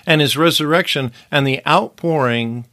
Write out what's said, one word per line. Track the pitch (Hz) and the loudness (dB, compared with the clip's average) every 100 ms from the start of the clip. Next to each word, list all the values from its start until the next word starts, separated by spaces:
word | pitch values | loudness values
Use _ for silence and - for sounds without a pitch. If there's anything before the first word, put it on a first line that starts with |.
and | - 156 | 0 2
his | 139 135 | 2 2
resurrection, | 165 - 151 165 180 147 131 - - | 2 2 0 0 0 -4 -6 -8 -6
and | 147 139 | -2 0
the | 131 | -2
outpouring | - 165 220 - 170 160 127 117 117 120 120 | 2 0 0 -6 -2 0 0 0 -4 -8 -12